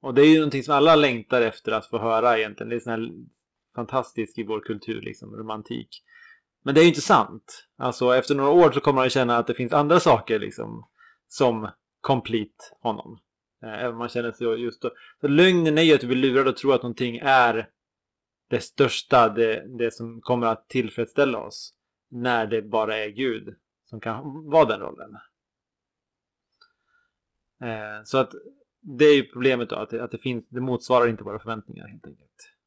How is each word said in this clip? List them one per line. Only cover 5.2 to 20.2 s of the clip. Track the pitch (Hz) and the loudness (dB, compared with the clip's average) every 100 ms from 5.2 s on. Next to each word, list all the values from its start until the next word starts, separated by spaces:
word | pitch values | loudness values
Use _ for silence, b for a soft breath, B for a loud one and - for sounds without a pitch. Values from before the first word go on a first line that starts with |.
| 107 110 | -18 -16
romantik. | 110 107 107 120 117 - _ b b b b _ | -12 -12 -10 -12 -12 -20 _ b b b b _
Men | - | 0
det | 139 | 6
är | |
ju | 170 | 6
inte | 151 | 4
sant. | - 175 104 113 _ - _ _ | 2 2 2 -6 _ -20 _ _
Alltså, | 127 120 123 | -8 -2 2
efter | 127 - | 2 2
några | 143 139 | 0 4
år | 170 165 | 6 6
så | 131 | 4
kommer | - 135 | 0 2
man | 127 | 2
ju | |
känna | 135 123 120 | 0 2 0
att | 117 | 0
det | |
finns | 120 123 | -4 0
andra | 151 147 170 | 0 4 4
saker, | 170 117 - 110 | 4 2 2 -4
liksom, | 104 - 110 110 113 _ b b _ | -4 -10 -14 -14 -20 _ b b _
som | - 131 113 104 - _ _ | 0 0 0 -8 -14 _ _
complete | - 131 - 113 107 _ - _ | -2 -2 0 -4 -4 _ -20 _
honom. | 117 107 - - _ _ _ _ | -8 -8 -10 -20 _ _ _ _
Eh, | 113 | -16
även | 107 123 | -8 -8
om | 117 | -8
man | 120 | -8
känner | 120 117 | -6 -6
sig | 110 120 | -6 -4
just | 113 120 - | -4 -6 -8
då. | 123 - b b | -12 -12 b b
Så | 143 | 0
lögnen | 143 185 180 160 151 | 4 4 4 2 2
är | |
ju | 165 | 4
att | 143 | 4
vi | 120 | 4
blir | 127 | 0
lurade | 135 127 135 | 2 2 0
och | 127 | 0
tror | 139 | 0
att | 127 | 0
någonting | 123 113 123 117 | 0 -6 -6 -4
är | 139 135 120 113 113 _ _ _ _ _ _ _ _ | 2 4 4 2 -6 _ _ _ _ _ _ _ _
det | 123 | -6
största, | - - 135 - - 131 113 | -6 0 0 0 0 4 4
det, | 104 113 110 95 127 | 2 -2 -2 -8 -6
det | 117 | -6
som | - 117 117 | -6 -14 -14